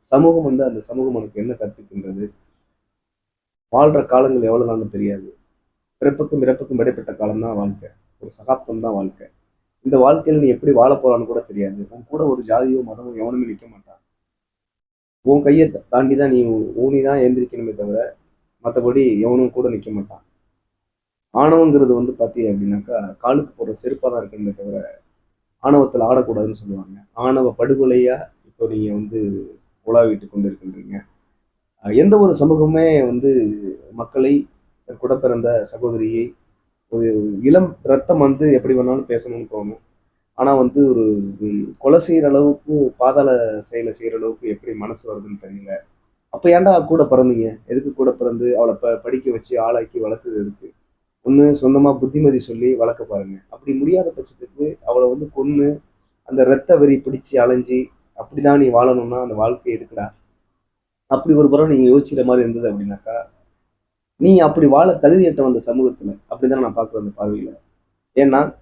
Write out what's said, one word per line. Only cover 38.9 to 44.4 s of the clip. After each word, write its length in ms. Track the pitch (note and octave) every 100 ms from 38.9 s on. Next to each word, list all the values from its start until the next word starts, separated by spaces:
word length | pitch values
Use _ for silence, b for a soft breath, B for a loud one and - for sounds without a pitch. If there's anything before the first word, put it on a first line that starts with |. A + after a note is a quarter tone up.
| C3+ B2+
பேசணும்னு 400 | A#2 B2 A#2 A2
தோணும். 300 | G#2+ G#2 A2+ _ _ _ _ _ -
ஆனா 160 | C3+
வந்து 260 | C3+ B2 C3+ C#3
ஒரு, 160 | A#2 A2 G#2 G2 G2
ம், 340 | G#2+ G#2 - -
கொலை 200 | C3+ E3
செய்யற 260 | E3+ E3
அளவுக்கு, 680 | C#3+ C#3 D3 C#3+ - D3+ C3 -
பாதாள 320 | B2+ C#3+ C3+ B2 A2+ G#2+
செயலை 320 | - A#2+ A2+
செய்யற 240 | G#2+ A2+ A2+
அளவுக்கு 320 | A2+ A2+